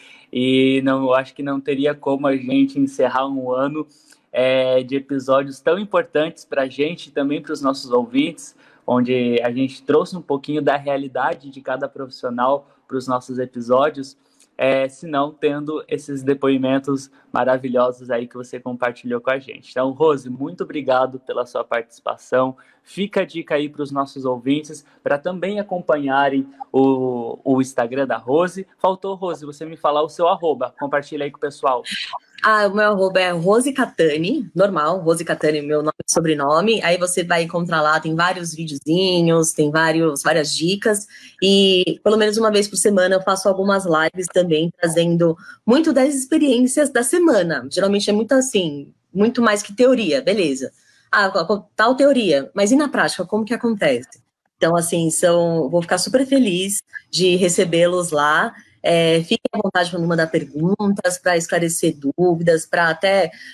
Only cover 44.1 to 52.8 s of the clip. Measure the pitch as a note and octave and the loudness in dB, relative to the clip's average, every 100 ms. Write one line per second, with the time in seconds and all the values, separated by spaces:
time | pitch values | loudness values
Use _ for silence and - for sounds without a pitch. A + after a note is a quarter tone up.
44.1 | F3+ F3+ F#3 F3+ D#3 E3 - E3+ E3 E3+ | -2 -2 0 2 2 0 -2 0 2 2
45.1 | E3+ E3+ D#3+ - - - C4 D#4+ C4 C4+ | 4 2 0 -8 -6 2 4 4 2 2
46.1 | C#4 - D#4 C#4+ A#3+ B3+ D4+ C#4+ B3 B3+ | 0 -2 2 2 4 2 2 0 0 0
47.1 | F4+ E4+ A3+ E3+ C#3+ B2+ F3+ G3 G3+ G#3 | 2 4 4 2 -2 -4 -2 0 0 0
48.1 | G#3 A3 C4+ B3+ G3+ E3+ C#3+ - _ _ | 0 2 2 2 0 -2 -6 -12 _ _
49.1 | F3+ A3 A#3 A3+ G#3 - G3+ B3+ B3 G3 | 0 2 2 2 0 -4 2 4 4 2
50.1 | C#3 C3 G#3+ E3 C3 B2+ - _ _ _ | 0 0 2 0 -2 -6 -12 _ _ _
51.1 | A3 G3 F#3+ E3+ G3+ - - A3 C4 C#4+ | 0 2 0 -2 -4 -4 0 2 4 4
52.1 | B3+ G3+ C#3 C3 G3 G#3 C4+ | 4 4 2 0 -2 2 2